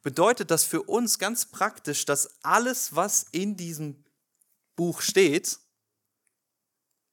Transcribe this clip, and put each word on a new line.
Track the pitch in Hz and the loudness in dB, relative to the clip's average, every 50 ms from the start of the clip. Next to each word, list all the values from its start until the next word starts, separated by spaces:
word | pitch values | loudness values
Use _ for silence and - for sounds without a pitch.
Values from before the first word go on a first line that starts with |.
bedeutet | - 147 127 160 175 220 247 - 202 160 | -8 -4 0 4 4 4 4 2 0 0
das | 165 156 - | 2 2 2
für | - - 160 | 0 -2 -4
uns | - - - 233 240 208 - - | -2 0 0 0 2 0 0 0
ganz | 190 208 233 - - | -2 -2 -2 -4 -6
praktisch, | - - - 196 220 - - - 147 143 - - | -6 -4 -2 -2 -2 -2 -4 -6 -4 -4 -2 0
dass | - 143 139 - - - _ - | 0 0 0 -2 -4 -8 _ 0
alles, | 151 185 214 240 254 254 - - - 143 | 2 2 4 4 2 -2 -4 -6 -4 -2
was | 160 185 208 - - - - | 0 0 0 0 -2 -2 -2
in | - 165 190 208 208 | -4 -4 -4 -4 -4
diesem | 185 175 170 160 151 156 147 139 139 _ _ _ _ _ _ _ _ _ _ _ _ _ _ _ | -6 -8 -10 -8 -8 -8 -10 -10 -12 _ _ _ _ _ _ _ _ _ _ _ _ _ _ _
Buch | - 170 175 156 - | -2 -2 -2 -2 -2
steht, | - - - 190 196 156 143 185 - - - - _ _ _ _ _ _ _ _ _ _ _ _ _ _ _ _ _ _ _ _ _ _ _ _ _ _ _ _ _ _ | -4 0 4 4 6 6 4 2 -2 -4 -6 -8 _ _ _ _ _ _ _ _ _ _ _ _ _ _ _ _ _ _ _ _ _ _ _ _ _ _ _ _ _ _